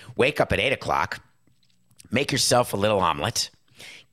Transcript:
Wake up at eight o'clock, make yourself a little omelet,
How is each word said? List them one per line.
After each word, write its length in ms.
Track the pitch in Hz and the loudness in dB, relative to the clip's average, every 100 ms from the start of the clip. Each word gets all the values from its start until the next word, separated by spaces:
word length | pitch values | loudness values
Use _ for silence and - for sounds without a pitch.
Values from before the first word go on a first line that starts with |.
| - | -8
Wake 240 | - 131 - | 0 0 2
up 140 | - | 0
at 60 | 92 | 2
eight 140 | 127 | 0
o'clock, 460 | - - 69 90 - - _ _ _ _ _ _ - - | -2 -2 -2 -2 -6 -16 _ _ _ _ _ _ -20 -4
make 200 | 120 143 | -2 -2
yourself 420 | 131 - 123 120 | 0 2 2 2
a 40 | 98 | 0
little 220 | 107 101 | 2 2
omelet, 500 | 87 71 98 - - _ _ - - - _ | 2 0 -2 -2 -6 _ _ -20 -20 -20 _